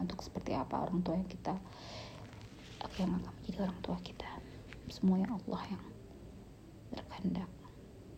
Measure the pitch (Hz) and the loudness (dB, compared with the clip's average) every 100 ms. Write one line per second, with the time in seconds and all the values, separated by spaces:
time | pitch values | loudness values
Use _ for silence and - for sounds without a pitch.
0 | 175 - - - - - - - 151 175 | 2 0 -4 -2 2 2 4 4 4 6
1 | 180 170 190 - - 190 - - - - | 6 4 4 0 0 0 0 -10 -8 -8
2 | - - - - - - - - - - | -8 -8 -10 -10 -12 -12 -10 -6 -4 2
3 | 175 180 - - - 180 185 - - 180 | 4 4 2 -6 -4 2 2 2 0 -2
4 | - - - - - - - - - - | -2 -4 -4 -6 -8 -10 -10 -10 -8 6
5 | 185 185 190 208 - 180 - 190 - - | 8 8 6 2 0 -2 -2 -4 -6 -10
6 | - - - - - - - - - - | -12 -12 -12 -12 -12 -14 -16 -14 -8 -8
7 | - - 185 180 185 - - - - - | -6 0 2 2 0 -6 -12 -14 -14 -14
8 | - | -14